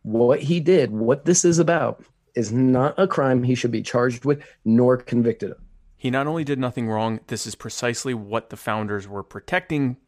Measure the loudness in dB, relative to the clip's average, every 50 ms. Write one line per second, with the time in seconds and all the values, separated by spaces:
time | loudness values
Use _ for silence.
0 | -8 -2 0 4 4 4 4 2 2 0 0 0 2 4 4 4 4 2 0 -2
1 | 0 0 0 0 2 2 2 4 4 4 4 4 4 2 2 0 0 -2 -4 -6
2 | -12 _ _ _ _ _ -4 -4 -2 0 0 2 4 4 4 4 2 2 2 0
3 | 0 0 2 0 2 2 2 2 2 0 0 0 -2 -2 -4 -4 -4 -2 -2 0
4 | 0 0 -2 -2 -2 -2 -2 -2 -4 -18 -16 _ 0 2 4 6 6 4 4 2
5 | 0 -2 0 0 2 2 0 -2 -6 -10 -12 -14 -20 -20 -20 -20 _ _ _ _
6 | -4 -2 -2 -2 -2 -2 -2 -4 -4 -4 -2 -2 -2 -4 -4 -4 -4 -2 -2 -2
7 | -2 -2 -4 -6 -8 -8 -8 -8 -8 -10 -12 -12 -12 -12 -8 -4 -4 -4 -2 -4
8 | -4 -6 -6 -6 -6 -6 -6 -6 -6 -8 -14 -10 -6 -4 -4 -4 -4 -4 -4 -6
9 | -6 -8 -10 -12 -12 -12 -14 -16 -8 -4 -4 -4 -2 -2 -2 0 0 -2 -4 -6
10 | _